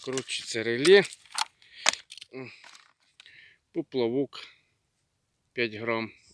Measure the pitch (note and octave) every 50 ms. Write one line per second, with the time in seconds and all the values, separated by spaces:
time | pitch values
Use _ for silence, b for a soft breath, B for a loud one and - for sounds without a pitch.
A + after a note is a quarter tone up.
0 | - C3 B2+ C3+ B2 - - - - - - A2+ G#2+ A#2 A#2 A#2+ C#3+ E3+ G3 G3+
1 | E3+ - - - - - - - - - _ B B B B B B B B B
2 | B B - - - _ B2+ C3 C3 A#2+ B B B B B B B _ _ _
3 | _ _ _ _ B B B B B B B B B _ - E3+ D#3 _ - C3
4 | A#2+ A2+ A#2+ C#3 C#3 - - - - b b b b b b _ _ _ _ _
5 | _ _ _ _ _ _ _ _ _ _ - B2+ A#2+ A2+ G#2+ G#2 A2+ A#2 A2+ A2+
6 | A2+ G2+ b b b b